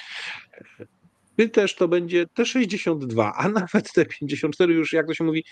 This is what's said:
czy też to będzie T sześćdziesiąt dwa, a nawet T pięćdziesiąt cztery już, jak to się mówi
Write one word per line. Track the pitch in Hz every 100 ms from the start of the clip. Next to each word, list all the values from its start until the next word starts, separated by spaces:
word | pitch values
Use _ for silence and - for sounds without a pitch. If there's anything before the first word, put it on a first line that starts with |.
| - - - - - - - - - _ _ _ _ -
czy | 226
też | 226 196
to | - 180
będzie | 175 170 175 170
T | - 240
sześćdziesiąt | 262 202 202 175 156
dwa, | 131 113 104
a | - 165
nawet | 208 180 190 -
T | - 156
pięćdziesiąt | - 143 147 156
cztery | - 175
już, | 165 151
jak | 160 156
to |
się | 151
mówi | 160 156 -